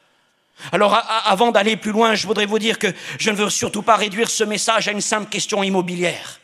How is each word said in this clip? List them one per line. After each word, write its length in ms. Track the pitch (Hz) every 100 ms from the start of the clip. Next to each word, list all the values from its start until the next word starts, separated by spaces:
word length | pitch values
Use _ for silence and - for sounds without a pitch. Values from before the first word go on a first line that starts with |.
| _ _ _ _ _ - 143
Alors, 200 | 175 202
a-, 60 | 220
a-, 320 | - 220 202
avant 220 | 196 240
d'aller 240 | 214 208 214
plus 160 | 214
loin, 220 | 214 226
je 120 | 202 185
voudrais 200 | 208 202
vous 120 | 214
dire 200 | 220 -
que 140 | 196 - - 135
je 120 | 214
ne 60 | 208
veux 140 | 202
surtout 320 | - 226 208
pas 140 | 233 202
réduire 320 | 208 196 220
ce 160 | -
message 440 | 214 208 233 220 202
à 40 |
une 80 | 202
simple 300 | - 214 208
question 320 | 196 - 202
immobilière. 800 | 196 190 175 175 175 - - -